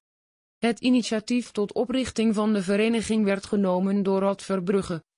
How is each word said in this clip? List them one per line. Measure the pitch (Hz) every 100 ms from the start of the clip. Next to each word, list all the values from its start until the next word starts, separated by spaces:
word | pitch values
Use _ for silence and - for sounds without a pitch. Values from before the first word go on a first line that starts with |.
| _ _ _ _ _ _
Het | 233 233
initiatief | 247 254 - 220 - 247 226
tot | - 208
oprichting | - 226 262 247 - 226
van | 208 214
de | 208
vereniging | 180 202 220 233 196 220
werd | 202 196 -
genomen | 208 190 180 190 202
door | 196 190
Ad | 196 196
Verbrugge, | - 190 175 196 180 165 -